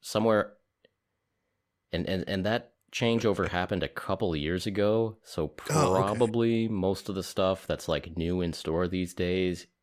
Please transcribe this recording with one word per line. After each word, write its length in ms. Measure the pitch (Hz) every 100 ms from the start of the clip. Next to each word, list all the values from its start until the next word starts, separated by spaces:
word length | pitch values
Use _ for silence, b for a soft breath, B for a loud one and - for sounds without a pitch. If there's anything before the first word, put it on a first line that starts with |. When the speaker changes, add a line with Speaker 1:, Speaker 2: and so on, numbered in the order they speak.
Speaker 1:
somewhere, 580 | - 107 113 107 - - _ _ _ _ _ _ _ _ _ _ _ _ _
and, 160 | 87 -
and, 160 | 95 -
and 180 | 98 98
that 280 | 120 - _ _
changeover 560 | - 117 117 110 95 90
happened 340 | 87 90 95
a 60 | -
couple 460 | - - 95 98 78
years 300 | 73 90 107
ago, 520 | 101 104 110 113 107
so 240 | - - 78 - -
Speaker 2:
Oh, 280 | 151 135 92
okay. 300 | 95 113 120
Speaker 1:
probably 380 | 113 117 113 113
most 400 | 104 92 98 -
of 60 |
the 80 | 95
stuff 440 | 90 - 92 92 -
that's, 220 | 76 -
like, 280 | 78 82 80
new 240 | 82 90
in 100 | 87
store 360 | 78 - 82 90
these 260 | 92 87
days 520 | - 90 92 92 85 - _